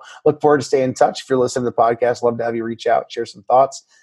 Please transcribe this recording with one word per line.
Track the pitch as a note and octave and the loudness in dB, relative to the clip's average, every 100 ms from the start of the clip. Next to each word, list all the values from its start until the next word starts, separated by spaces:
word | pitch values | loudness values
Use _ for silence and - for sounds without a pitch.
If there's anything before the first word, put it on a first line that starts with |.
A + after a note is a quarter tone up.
| - - | -8 -2
look | D#3 D3+ | -2 2
forward | D3+ D3 | 2 2
to | B2 | 2
staying | C#3 | 0
in | B2+ | 0
touch. | B2+ C#3+ - | 2 0 0
If | - | -4
you're | C3 | 0
listening | B2 C3 A#2+ | 0 -2 -4
to | |
the | B2 | 0
podcast, | A#2 A#2+ A#2+ A#2+ | 0 2 -2 0
love | A#2+ A#2 | -2 -2
to | |
have | A#2 A#2 | -6 -6
you | |
reach | A2+ A2+ A#2+ | -6 -6 -2
out, | A2+ - | -2 -2
share | A#2+ A2+ | -10 -10
some | - | -12
thoughts, | G2+ A#2+ C3+ - _ _ | 0 2 2 -2 _ _